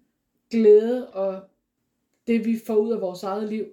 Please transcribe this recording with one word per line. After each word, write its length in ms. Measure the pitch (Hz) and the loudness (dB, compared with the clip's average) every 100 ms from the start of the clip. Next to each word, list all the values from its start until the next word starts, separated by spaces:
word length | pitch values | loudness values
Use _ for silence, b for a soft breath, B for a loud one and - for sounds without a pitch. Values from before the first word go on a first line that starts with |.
| _ _ _ _ - | _ _ _ _ -6
glæde 580 | 226 214 208 226 254 247 | 2 6 6 6 -6 -8
og 320 | 190 196 190 - _ _ _ _ _ _ _ - | -8 -6 -8 -16 _ _ _ _ _ _ _ -2
det, 180 | 233 214 | -2 -2
vi 140 | 226 - | -4 -2
får 80 | 214 | -2
ud 160 | 226 | 0
af 80 | 214 | -4
vores 220 | 185 180 | -6 -8
eget 260 | 196 208 220 | -8 -6 -6
liv. 160 | 220 190 | -8 -10